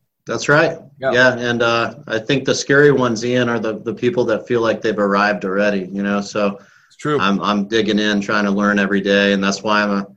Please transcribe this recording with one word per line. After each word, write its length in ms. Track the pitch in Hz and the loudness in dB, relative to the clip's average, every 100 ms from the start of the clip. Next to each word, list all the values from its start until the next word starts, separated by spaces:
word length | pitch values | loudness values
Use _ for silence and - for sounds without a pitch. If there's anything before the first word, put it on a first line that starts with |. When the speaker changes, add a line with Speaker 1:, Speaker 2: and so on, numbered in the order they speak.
| _ _ - | _ _ -8
Speaker 1:
That's 200 | 117 - | -4 2
right. 300 | 147 165 - - - | 4 2 -2 -14 -8
Speaker 2:
Yeah. 120 | 131 | 0
Speaker 1:
Yeah. 240 | 123 127 120 | 4 4 2
And, 260 | 120 117 | -2 0
uh, 320 | 117 117 113 - - | 0 0 -2 -8 -6
I 120 | 110 | -6
think 260 | - 135 127 | -2 -2 0
the 80 | |
scary 380 | 123 - 139 147 | -2 2 4 6
ones, 340 | 131 123 110 120 | 4 0 -2 -2
Ian, 240 | 123 120 | 0 0
are 100 | 117 | -2
the, 200 | 110 101 | -4 -6
the 140 | 117 | -6
people 300 | 107 123 123 120 | -4 -2 0 0
that 220 | 135 - | -2 -2
feel 140 | 120 | 0
like 200 | 113 104 | 0 0
they've 160 | 113 101 | -2 0
arrived 480 | 101 101 104 95 98 | 2 2 2 0 -2
already, 440 | 98 104 98 90 | -2 0 -2 -4
you 120 | 98 | -6
know? 180 | 101 101 | -2 -4
So 380 | 101 107 101 98 - _ _ | -4 -2 -2 -4 -16 _ _
Speaker 2:
It's 80 | - | -10
true. 240 | 151 147 | -4 0
Speaker 1:
I'm, 220 | 95 98 | 0 0
I'm 260 | 92 104 98 | 0 -2 0
digging 300 | 113 104 104 | 0 0 0
in, 240 | 107 104 | 0 -2
trying 240 | 98 107 101 | -2 -2 0
to 60 | |
learn 260 | 98 104 101 | 0 0 2
every 240 | 98 98 | 0 0
day. 320 | 98 101 101 | 2 2 2
And 100 | 98 | 2
that's 200 | 98 101 | 0 -2
why 180 | 110 104 | -2 0
I'm 80 | 104 | 0
a 180 | 101 101 | -2 -6